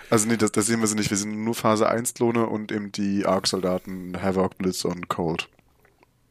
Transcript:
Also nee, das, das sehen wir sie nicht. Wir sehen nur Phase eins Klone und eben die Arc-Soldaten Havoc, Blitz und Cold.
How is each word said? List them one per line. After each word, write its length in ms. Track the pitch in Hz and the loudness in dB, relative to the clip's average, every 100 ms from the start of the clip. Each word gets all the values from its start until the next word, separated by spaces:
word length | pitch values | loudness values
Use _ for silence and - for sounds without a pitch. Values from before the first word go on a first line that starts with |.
| - | 2
Also 180 | 117 107 | 2 4
nee, 80 | 113 | 2
das, 160 | 107 | 2
das 140 | - 104 | 2 2
sehen 160 | 113 | 2
wir 60 | 110 | 2
sie 80 | 107 | 2
nicht. 140 | 101 | 0
Wir 60 | 101 | 0
sehen 300 | 107 107 110 | -2 -4 -2
nur 100 | 117 | 0
Phase 320 | 113 107 110 | 2 4 4
eins 260 | 117 123 | 2 -2
Klone 320 | - 120 117 113 | 0 2 2 0
und 260 | 107 107 | -2 -4
eben 180 | 107 101 | -6 -4
die 340 | 101 101 98 90 | -4 0 0 2
Arc-Soldaten 960 | 95 - 95 92 92 - 92 90 90 | 2 0 0 0 -2 -4 -12 -10 -4
Havoc, 360 | 95 92 92 - | -2 2 0 0
Blitz 260 | 92 92 | -2 -2
und 240 | 87 87 87 | -4 -4 -6
Cold. 400 | - 85 85 - _ _ _ _ _ _ _ _ | -4 -2 -2 -6 _ _ _ _ _ _ _ _